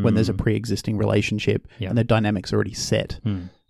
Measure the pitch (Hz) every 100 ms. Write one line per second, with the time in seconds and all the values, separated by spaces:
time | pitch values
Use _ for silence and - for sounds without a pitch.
0 | 113 110 117 98 113 107 113 98 - 104
1 | 104 104 - 107 - 107 - - 92 113
2 | 120 110 104 107 - 107 104 - - 104
3 | - - 110 95 90 _